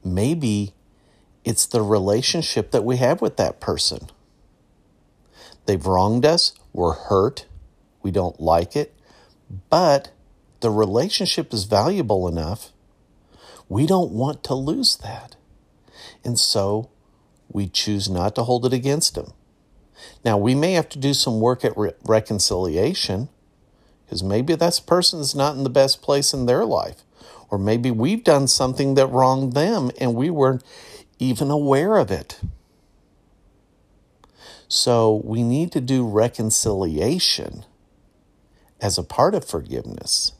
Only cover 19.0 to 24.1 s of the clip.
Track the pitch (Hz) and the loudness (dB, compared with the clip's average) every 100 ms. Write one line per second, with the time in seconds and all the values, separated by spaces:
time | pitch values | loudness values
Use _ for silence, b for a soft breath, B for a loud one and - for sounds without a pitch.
19 | - - - - _ _ _ _ _ B | -2 -4 -14 -20 _ _ _ _ _ B
20 | B B 117 104 104 131 165 180 160 143 | B B 0 2 2 2 2 0 -2 -4
21 | 135 139 - 110 117 127 127 98 104 - | -2 0 0 2 2 2 -2 -2 -4 -4
22 | - 110 - 104 - 92 92 80 117 190 | 2 2 2 -2 -2 -2 -2 0 0 -2
23 | - 95 131 _ _ _ _ b b b | -4 -4 -6 _ _ _ _ b b b
24 | _ | _